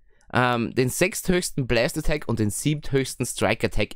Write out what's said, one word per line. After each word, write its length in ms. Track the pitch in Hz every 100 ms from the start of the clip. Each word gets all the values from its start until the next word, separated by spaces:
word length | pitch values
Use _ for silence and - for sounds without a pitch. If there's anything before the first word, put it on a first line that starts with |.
| _ _ -
ähm, 400 | - 123 120 98
den 160 | 62 127
sechsthöchsten 800 | - 185 - - 180 - - 123
Blast 280 | 117 147 156
Attack 280 | 160 151 -
und 120 | 113
den 100 | 104
siebthöchsten 800 | - 147 151 - 139 131 - 123
Strike 400 | - 98 113 110
Attack 260 | - 107